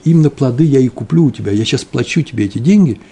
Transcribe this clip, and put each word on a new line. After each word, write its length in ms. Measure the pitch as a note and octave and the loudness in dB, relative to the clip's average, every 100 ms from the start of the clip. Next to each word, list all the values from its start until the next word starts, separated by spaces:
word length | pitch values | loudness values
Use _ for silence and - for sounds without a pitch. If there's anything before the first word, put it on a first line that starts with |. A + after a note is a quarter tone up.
именно 260 | D#3 E3 D3+ | 0 2 2
плоды 340 | - C3 A#2+ | 0 -2 0
я 160 | D#3+ C3+ | 2 2
и 80 | B2+ | 0
куплю 380 | - A2+ E3 D3+ | -2 -2 0 2
у 60 | |
тебя. 200 | - G2+ | 0 -4
Я 140 | G#2 A2 | -2 -2
сейчас 180 | - | -4
плачу 380 | - C3 A#2 - | -4 -6 -4 -4
тебе 240 | C#3 A2+ G2+ | -4 -4 -4
эти 120 | A2+ | -2
деньги 440 | C3 G#3 E3+ G2+ - | 2 2 2 -2 -12